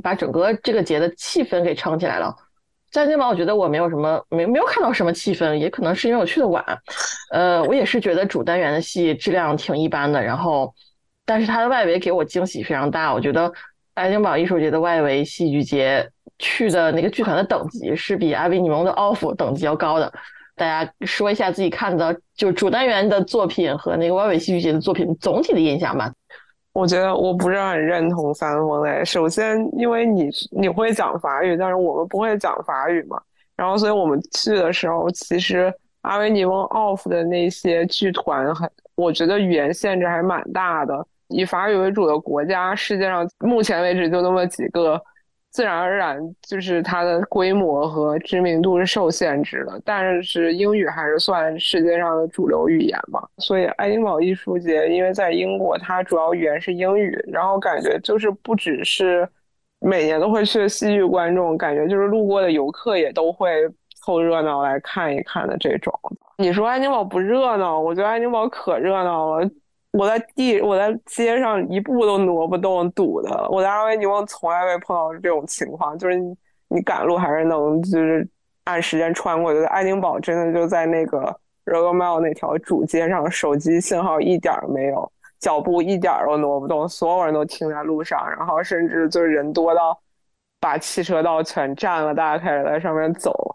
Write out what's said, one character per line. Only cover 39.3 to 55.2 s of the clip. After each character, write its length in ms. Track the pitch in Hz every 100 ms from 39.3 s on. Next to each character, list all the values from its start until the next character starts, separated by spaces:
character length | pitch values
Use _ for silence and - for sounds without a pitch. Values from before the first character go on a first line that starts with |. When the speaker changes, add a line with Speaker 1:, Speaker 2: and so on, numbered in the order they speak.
| 202
Speaker 2:
语 120 | 190
言 220 | 165 143
限 260 | - 208 185
制 80 | 175
还 140 | 170
蛮 200 | 185 175 -
大 320 | - 180 160 139
的。 200 | 143 165 _ -
以 160 | 165
法 260 | 185 180 202
语 60 | 202
为 160 | 190
主 140 | 202 170
的 120 | 151
国 280 | - 147 151
家， 300 | 185 185 202
世 220 | - 202
界 100 | 190
上 200 | 180 175 -
目 240 | 214 240
前 180 | 214 170
为 140 | 180 185
止 120 | 165
就 140 | 180
那 80 | 180
么 140 | 185 180
几 200 | - -
个， 340 | 170 160 160 - _ _ _ _
自 120 | -
然 120 | 220 170
而 200 | 180 196
然 200 | 170 139 165 175
就 200 | - 196
是 200 | 185 170
它 220 | 165 180
的 160 | 175 170
规 300 | 202 208 185
模 380 | 202 180 143 160
和 280 | 156 151 156
知 200 | - 185
名 220 | 180 165
度 180 | 185 175
是 60 | 180
受 260 | 220 170
限 320 | 170 175 139
制 220 | 151 - -
的。 160 | -
但 400 | - 202 185 180
是 300 | 185 175 165
英 240 | 175 202 208
语 100 | 175
还 200 | 160 151
是 120 | 156
算 400 | 208 180 160 160
世 240 | - 185
界 140 | 170 170
上 180 | 170 160
的 100 | 165
主 200 | - -
流 220 | 156 160
语 100 | 165
言 180 | - - -
嘛， 100 | - - -
所 200 | - 190
以 60 | 180
爱 240 | - 202
丁 140 | 214
堡 180 | 214 160
艺 120 | 180
术 240 | 190 - 180
节， 300 | 175 156 156
因 160 | 175
为 100 | 185
在 180 | 196